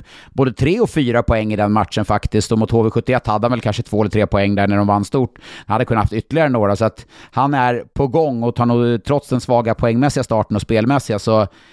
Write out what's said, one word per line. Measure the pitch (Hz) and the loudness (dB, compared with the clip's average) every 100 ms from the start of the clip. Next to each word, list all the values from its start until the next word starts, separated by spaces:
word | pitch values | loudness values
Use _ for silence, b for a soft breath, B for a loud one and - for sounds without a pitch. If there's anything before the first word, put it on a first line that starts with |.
| B B B | B B B
både | - 131 | -2 -2
tre | - 139 220 | 0 0 2
och | 156 | 0
fyra | 165 120 117 | 0 0 0
poäng | - 113 107 | 2 0 0
i | 104 | 0
den | 104 | 2
matchen | 107 95 110 104 | 2 0 -2 0
faktiskt, | 104 - 107 - | -2 0 -2 0
och | 110 | 0
mot | 110 | 2
H | 117 | 2
V | 110 | 2
sjuttioett | 117 - 123 - | 0 -2 -2 0
hade | 107 120 | 0 0
han | |
väl | 120 | -2
kanske | 107 104 | -2 -4
två | - 104 | -4 -2
eller | 104 | 0
tre | 107 98 | 0 0
poäng | 101 101 101 | 2 0 0
där | 101 | 0
när | 101 | 2
de | 101 | 2
vann | 101 98 | 0 0
stort. | 139 120 - B B - | -2 -2 -6 B B -4
Han | |
hade | 110 127 | -2 0
kunnat | 110 | 0
haft | 101 | 0
ytterligare | 110 - 151 147 | -2 -2 0 2
några, | 120 101 101 | 2 0 0
så | 110 | -2
att | - - B B | -2 -16 B B
han | 123 139 | -2 0
är | 139 123 120 - | 2 0 -2 -6
på | - 139 | -4 0
gång | 160 151 117 | 0 0 0
och | 120 120 | -2 0
tar | 120 | 0
nog, | 120 120 117 | 2 2 0
trots | - 143 - | -2 -2 -2
den | 127 | -6
svaga | - 120 117 - | 0 0 0 0
poängmässiga | 120 117 143 139 | 0 2 0 -2
starten | - 110 - 107 | -2 -2 0 -4
och | |
spelmässiga, | - 113 110 139 - 104 | 0 0 2 0 -2 -4
så | - 110 95 b b | 0 0 0 b b